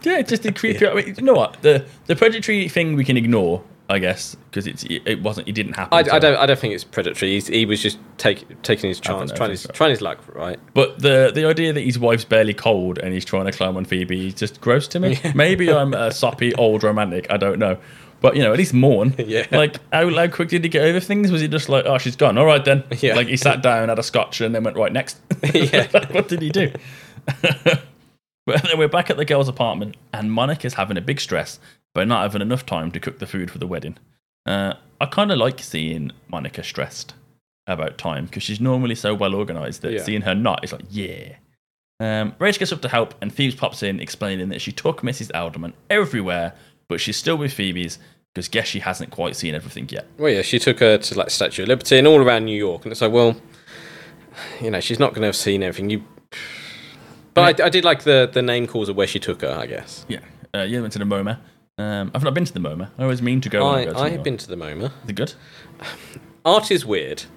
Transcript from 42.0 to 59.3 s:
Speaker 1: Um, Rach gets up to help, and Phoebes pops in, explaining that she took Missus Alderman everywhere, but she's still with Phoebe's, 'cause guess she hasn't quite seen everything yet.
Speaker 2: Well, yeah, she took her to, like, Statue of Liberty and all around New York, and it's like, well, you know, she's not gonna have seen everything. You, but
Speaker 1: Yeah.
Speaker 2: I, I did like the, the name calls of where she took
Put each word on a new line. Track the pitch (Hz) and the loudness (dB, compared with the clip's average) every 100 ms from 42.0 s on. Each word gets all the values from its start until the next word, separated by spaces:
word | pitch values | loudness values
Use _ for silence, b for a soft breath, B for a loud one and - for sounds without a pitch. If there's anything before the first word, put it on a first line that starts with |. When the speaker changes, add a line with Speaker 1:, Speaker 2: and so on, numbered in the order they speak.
Speaker 1:
Um, | 110 107 107 - | -4 -2 -4 -2
Rach | 190 202 | -2 0
gets | 185 | -4
up | 165 | -6
to | - | -2
help, | 120 113 - | 0 0 -4
and | 107 | -10
Phoebes | - 139 | -2 -2
pops | 123 110 - | 0 -6 -4
in, | 101 98 | -6 -6
explaining | - - 104 95 92 | -8 -8 -6 -4 -6
that | - | -8
she | - | -10
took | - 156 156 | -6 -4 -4
Missus | - - - | -6 -8 -8
Alderman | 82 85 80 82 - _ | -8 -8 -10 -14 -14 _
everywhere, | 208 196 120 95 87 85 - b b _ | 0 0 -2 -4 -4 -6 -8 b b _
but | 87 | -6
she's | - 104 | -4 -4
still | - 165 | -2 -2
with | 143 | -2
Phoebe's, | 135 98 90 85 - b b _ | -4 -4 -4 -6 -10 b b _
'cause | - 90 | -12 -4
guess | 113 110 | -4 -4
she | 98 | -6
hasn't | 92 90 - | -6 -8 -10
quite | - 87 - | -6 -6 -6
seen | 85 | -6
everything | 78 - - - | -6 -10 -14 -12
yet. | - - - | -12 -14 -2
Speaker 2:
Well, | 151 | 0
yeah, | 104 | 2
she | 95 123 | 0 0
took | - 120 | 2 4
her | 117 107 | 6 6
to, | - 98 | 2 -4
like, | - | -4
Statue | - 98 - | -2 -2 -4
of | 98 | 0
Liberty | 131 - 131 | 0 6 8
and | 143 | 10
all | 151 | 10
around | 127 117 113 | 8 4 0
New | 107 | -2
York, | 101 85 113 | -2 -4 -8
and | |
it's | 110 | -2
like, | 113 | 2
well, | 117 117 113 - B B B B B B B B B B B | 6 4 2 -8 B B B B B B B B B B B
you | 113 | -4
know, | 98 | -2
she's | - 117 | -2 0
not | 127 | 0
gonna | - 107 | 2 -2
have | 98 | 0
seen | - 98 | 0 0
everything. | 92 87 98 | 0 -4 -4
You, | 107 - - _ B B B B B B B B B B | -4 -6 -20 _ B B B B B B B B B B
but | - 175 156 | 4 6 6
Speaker 1:
Yeah. | |
Speaker 2:
I, | 170 | 4
I | |
did | 180 | 4
like | 170 143 | 2 2
the, | 147 135 123 | 6 6 6
the | 131 | 2
name | 123 120 120 | 0 0 -2
calls | 117 101 | -4 -4
of | 98 | 0
where | 95 | 0
she | 98 | 0
took | - | -4